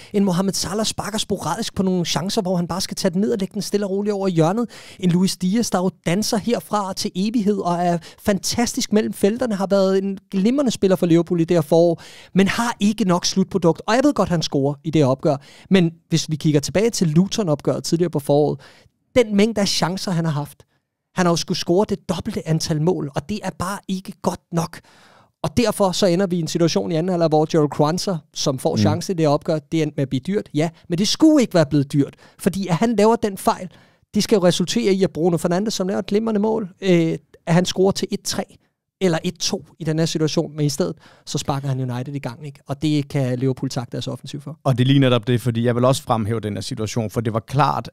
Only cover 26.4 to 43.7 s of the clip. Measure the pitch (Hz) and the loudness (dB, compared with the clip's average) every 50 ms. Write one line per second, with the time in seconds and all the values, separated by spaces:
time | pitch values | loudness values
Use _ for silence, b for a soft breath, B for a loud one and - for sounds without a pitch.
26.4 | 165 143 - 160 170 160 - 202 190 - 143 156 165 190 185 170 170 160 151 156 | -2 -2 0 0 0 2 2 0 -2 0 -2 -2 -2 -2 0 0 2 2 4 2
27.4 | 151 156 - 165 147 139 - - 151 147 160 185 - - 185 156 - _ _ - | 2 2 2 2 2 2 2 0 0 0 0 -2 -2 -4 -4 -6 -8 _ _ -4
28.4 | - 156 135 127 - 165 - 110 104 - - 175 170 - 196 165 160 147 139 151 | -4 -2 -2 -2 -2 -2 0 2 2 2 2 0 -2 -4 -2 0 2 2 2 2
29.4 | - - 165 156 - _ - 165 156 151 147 - 139 127 - 131 123 - 196 208 | 0 -2 -4 -4 -4 _ -2 -2 -2 -2 -2 -4 -4 -2 -2 -4 -2 -2 -4 -4
30.4 | 202 - - 147 151 175 b b b b 175 160 214 196 - - 294 320 302 302 | -4 -4 -4 -2 -2 -2 b b b b -2 -2 0 0 2 4 4 6 6 6
31.4 | 233 - - 180 156 143 - 147 135 139 - 147 139 - - b b b b b | 4 4 4 2 2 4 2 0 0 2 0 0 0 0 -4 b b b b b
32.4 | - 202 160 190 196 170 170 160 233 233 240 202 202 220 233 226 - 214 196 185 | -2 -2 -2 -2 -2 -2 0 0 0 0 2 4 4 4 4 2 0 -4 -4 -2
33.4 | - - 208 165 185 175 b b b b b b b _ - 214 - - 151 156 | 0 0 0 0 -6 -12 b b b b b b b _ -2 -2 2 4 2 4
34.4 | 170 180 165 - 190 - - 233 240 202 190 190 190 175 - 151 160 180 175 160 | 4 4 2 2 0 -2 -2 0 2 2 2 2 2 2 4 4 4 4 2 2
35.4 | - 175 175 175 208 233 - - 190 185 202 220 202 - 196 208 226 226 220 202 | 0 0 0 0 -2 -2 -4 -4 -4 -2 -2 -4 -4 0 0 0 0 0 0 0
36.4 | 202 220 220 226 226 170 - _ 190 190 180 170 165 160 160 160 - _ - _ | 2 0 0 -2 -4 -8 -10 _ 2 2 4 4 4 2 -2 -4 -8 _ -20 _
37.4 | _ - 165 175 180 - - - 185 196 185 - - - 208 196 - - - - | _ 0 2 2 2 0 0 2 2 2 2 0 -4 -6 -6 -8 -6 -6 -6 -6
38.4 | 190 - _ _ _ _ _ _ _ _ _ _ 196 185 170 160 165 180 - - | -8 -8 _ _ _ _ _ _ _ _ _ _ 0 0 0 0 -2 -6 -6 -6
39.4 | - - - 196 - - _ _ 160 156 156 160 165 160 - 165 156 151 - - | -6 -6 -6 -6 -8 -14 _ _ -4 -2 0 0 0 0 0 -2 -2 0 0 -2
40.4 | 151 156 147 156 151 147 143 - 185 170 165 b b b b b b - - 147 | -2 -2 -2 -2 -2 0 0 -2 -4 -4 -4 b b b b b b -8 -8 -6
41.4 | - - 143 139 135 143 135 131 131 123 120 123 127 143 143 143 143 131 123 - | -4 -4 -4 -4 -4 -4 -4 -4 -4 -4 -6 -6 -8 -8 -10 -8 -8 -10 -10 -12
42.4 | 151 147 139 - _ - 143 143 - 156 151 147 139 143 - 147 135 123 127 120 | -14 -16 -18 -18 _ -10 -8 -4 -2 0 0 0 0 -2 -2 -2 -2 -2 -2 -2
43.4 | 131 135 127 - - 131 | -2 -2 -2 -2 -6 -6